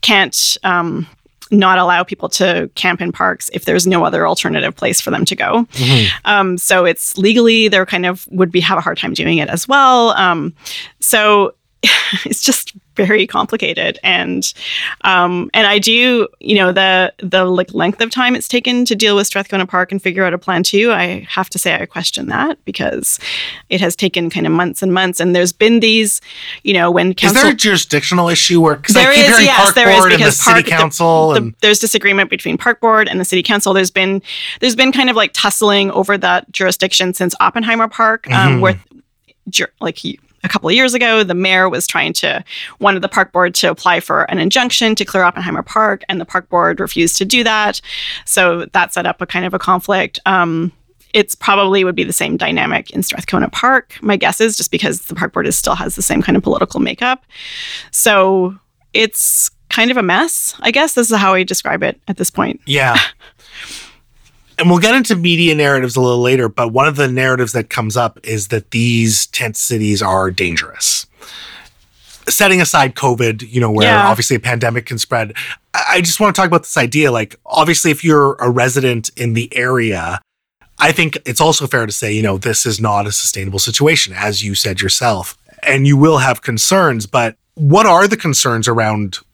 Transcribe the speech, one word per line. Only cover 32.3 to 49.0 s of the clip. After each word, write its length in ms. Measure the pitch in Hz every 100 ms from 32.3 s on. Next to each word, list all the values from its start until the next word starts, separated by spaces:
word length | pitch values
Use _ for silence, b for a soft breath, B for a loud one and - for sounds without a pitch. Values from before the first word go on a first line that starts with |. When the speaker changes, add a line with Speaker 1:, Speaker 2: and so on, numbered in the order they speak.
Speaker 1:
between 260 | - - 240
park 240 | 247 233
board 260 | 226 220 214
and 120 | 185
the 60 | 180
city 180 | 185
council. 300 | 170 202 196 190
There's 160 | 185
been, 320 | - 190 196 B B B B
there's 160 | 254 226
been 160 | 262
kind 200 | 262 254
of, 40 | 220
like, 180 | 208
tussling 580 | - 208 - 214 202 196
over 260 | 196 190 202
that 340 | 185 180 -
jurisdiction 600 | - 185 - 190 - 185
since 220 | 180 180 -
Oppenheimer 480 | 190 233 220 226 226
Park, 400 | - 226 226 -
um, 220 | 127 185
Speaker 2:
Mm-hmm. 80 | 127
Speaker 1:
where 180 | - 92 _ - _ _ _ _ -
ju-, 180 | - 175 _
like, 160 | 135 -
he, 200 | - - _ _
a 40 | 180
couple 200 | 156 -
of 60 | 226
years 180 | 262
ago, 300 | 240 240 220
the 100 | 196
mayor 340 | 175 190 185 190
was 200 | - -
trying 260 | 160 156
to, 300 | 160 151 147 - B B B
wanted 220 | 202 190
the 80 | 190
park 220 | - 185
board 220 | 180 180 175
to 140 | 170
apply 300 | 165 - 170
for 220 | - 147 147
an 60 | 185
injunction 560 | 165 262 247 - 226 214
to 80 |
clear 200 | 196 190
Oppenheimer 400 | 180 175 175 170
Park, 400 | - 220 214 196 -
and 140 | 190
the 40 | 170
park 220 | 185 -
board 320 | 175 170 170
refused 380 | 185 - 165 -
to 80 | 196
do 180 | 247
that. 380 | 233 220 208 - B B B B
So 420 | B - 180 170 -
that 200 | 190 175
set 120 | -